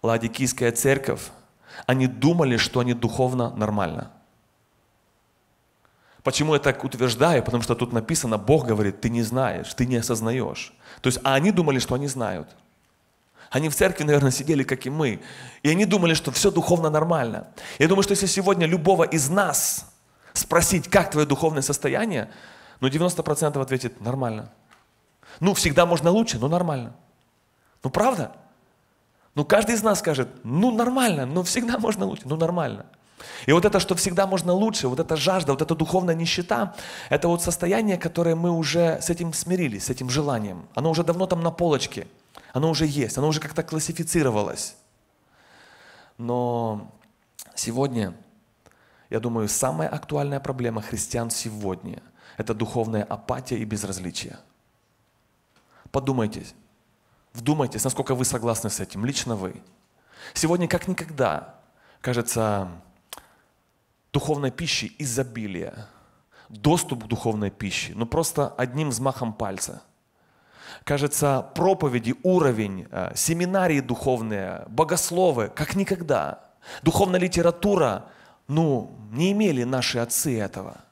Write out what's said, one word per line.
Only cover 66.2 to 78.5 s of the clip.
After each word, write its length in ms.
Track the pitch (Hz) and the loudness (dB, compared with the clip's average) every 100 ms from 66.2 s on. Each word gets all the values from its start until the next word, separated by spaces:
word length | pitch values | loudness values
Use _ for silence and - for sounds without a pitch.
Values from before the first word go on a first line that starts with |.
| _ _ - | _ _ -20
доступ 540 | 107 110 170 - 123 | -2 2 2 0 -8
к 40 | 110 | -6
духовной 440 | 113 113 107 101 | -4 -2 -2 -4
пище, 420 | - 101 - - 82 | -4 -6 -6 -8 -6
ну 120 | 117 | -2
просто 400 | 147 160 - 139 - | -2 -2 -2 -2 -2
одним 320 | 123 131 151 | -4 -2 -4
взмахом 440 | 110 135 131 117 | -2 -2 -2 -6
пальца. 500 | 107 104 95 - - _ _ _ _ _ _ _ - - - | -4 -6 -6 -10 -12 _ _ _ _ _ _ _ -20 -20 -16
Кажется, 680 | - 143 143 - 147 135 127 - | -4 0 0 2 2 2 -2 0
проповеди, 600 | 180 190 147 123 113 127 | 2 4 2 0 -2 -2
уровень, 640 | 185 185 147 110 104 95 - | 2 4 4 2 -2 -6 -8
э, 240 | - 92 - | -8 -6 -4
семинарии 640 | - 165 180 190 185 147 | -2 0 0 2 2 2
духовные, 840 | 123 120 135 127 113 104 92 90 - | 0 -2 0 -2 -2 -4 -4 -8 -6
богословы, 840 | 110 156 175 - 170 185 127 107 | 0 0 0 0 2 2 2 -2
как 260 | - 151 190 | -4 -4 -2
никогда. 680 | 196 185 165 120 73 - - _ - - | -2 -2 0 0 0 -6 -16 _ -18 0
Духовная 360 | 160 165 196 180 | 0 4 2 4
литература, 920 | 180 170 170 170 208 196 135 95 - - - _ | 2 4 2 2 2 4 2 0 -8 -20 -20 _
ну, 440 | - | -2